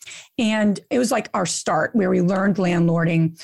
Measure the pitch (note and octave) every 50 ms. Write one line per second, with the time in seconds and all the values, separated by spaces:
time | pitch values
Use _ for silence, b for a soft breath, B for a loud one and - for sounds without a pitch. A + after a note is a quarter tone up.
0 | B B B B B B B - A#3+ G#3+ A3 G#3+ G#3+ G#3 G3 - - - - A#3+
1 | B3+ A3 C4 A3+ A3 - - G#3+ F#3 E3 - - - - F3+ D#3 D#3 - - A#3
2 | F#3+ F3+ F#3+ F#3 F3 F3 G3 F#3+ F#3+ G3 F#3 G3+ F#3 F3+ F3 E3+ E3+ E3+ E3 E3+
3 | E3 E3 E3 E3 E3 E3 E3 -